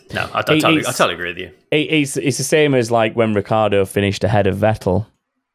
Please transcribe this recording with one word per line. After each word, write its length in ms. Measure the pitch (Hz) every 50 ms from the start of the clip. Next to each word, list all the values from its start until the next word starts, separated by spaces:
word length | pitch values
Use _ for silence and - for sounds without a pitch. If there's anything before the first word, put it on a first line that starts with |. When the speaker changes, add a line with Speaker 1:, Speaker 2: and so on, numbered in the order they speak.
| _ -
Speaker 1:
no, 100 | - 95 90 - -
I, 40 | 107
I 20 |
Speaker 2:
It 40 | -
Speaker 1:
totally, 340 | - 156 156 151 - 160 151
Speaker 2:
is 60 | 117
Speaker 1:
I 40 | 120
totally 220 | 131 - 160 101 87
agree 140 | 82 87 87
with 100 | 85 87
you. 120 | 90 87 - _ _ -
Speaker 2:
It, 220 | 143 156 147 -
it's, 240 | 160 156 143 139 -
it's 220 | 139 - 143 123 -
the 60 | 135
same 300 | - 165 156 151 143 135
as, 160 | 127 117 113
like, 240 | 117 117 113 110 -
when 200 | 117 113 110 107
Ricciardo 500 | 101 - - 113 110 107 104 101 98 95
finished 400 | - - 104 101 98 98 - -
ahead 240 | 101 107 104 95 95
of 80 | 95
Vettel. 500 | 101 104 107 107 - - 95 90 101 110 - _ _ _ _ _ _ _ _